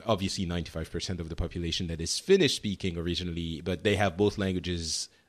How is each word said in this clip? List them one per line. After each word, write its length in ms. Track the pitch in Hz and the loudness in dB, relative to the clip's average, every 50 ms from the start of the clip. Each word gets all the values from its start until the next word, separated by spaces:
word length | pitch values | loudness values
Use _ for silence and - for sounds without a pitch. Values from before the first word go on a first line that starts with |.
| - | 0
obviously 400 | 113 110 90 98 92 - - 95 | 0 2 2 2 -2 0 -2 -2
ninety-five 440 | 85 87 87 82 - - 82 80 - | 0 0 -2 -2 -2 -4 -6 -6 -4
percent 280 | - 85 - - 95 85 | -6 -6 -4 -4 -4 -4
of 100 | 85 80 | -4 -6
the 60 | 80 | -4
population 520 | - 87 80 - 90 85 85 82 - 95 | -4 -4 -4 -2 -4 -2 -2 -2 -2 -2
that 140 | 82 82 78 | -2 -4 -4
is 160 | 82 80 - | -2 -2 -2
Finnish 380 | - - - 190 196 170 127 - | 0 4 6 6 8 8 4 2
speaking 420 | - - 107 95 - - 95 85 | 0 -2 -4 -4 -2 -2 -4 -2
originally, 640 | 85 82 87 85 85 90 87 82 85 85 82 82 71 | -2 -2 -2 -2 -2 -2 -4 -4 -4 -4 -4 -4 -4
but 220 | 82 95 90 82 - | -4 -4 -4 0 2
they 140 | 107 104 | 2 4
have 200 | 95 104 98 80 | 4 4 2 4
both 220 | 85 104 104 - 107 | 4 2 4 4 2
languages 680 | 98 95 92 90 78 90 90 85 82 80 - - - - _ _ _ | 0 0 0 0 -2 -2 -4 -4 -4 -4 -4 -4 -6 -8 _ _ _